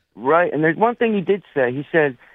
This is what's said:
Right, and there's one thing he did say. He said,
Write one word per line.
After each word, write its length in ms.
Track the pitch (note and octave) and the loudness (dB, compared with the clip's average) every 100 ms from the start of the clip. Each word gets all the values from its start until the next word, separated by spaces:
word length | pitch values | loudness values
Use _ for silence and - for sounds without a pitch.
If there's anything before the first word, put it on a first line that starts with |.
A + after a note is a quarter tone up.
| _ | _
Right, 380 | - B2 E3 F3 | -6 0 2 2
and 100 | C#3+ | 0
there's 140 | D#3 D#3 | 0 0
one 180 | A3 | -2
thing 200 | A#3 A#3 | 0 -2
he 60 | G#3 | 0
did 200 | E3+ G3 - | -2 -4 -4
say. 180 | C#3+ B2 | -2 -2
He 140 | B2+ C#3+ | -2 -2
said, 260 | E3+ D3 B2 - | 0 0 -2 -16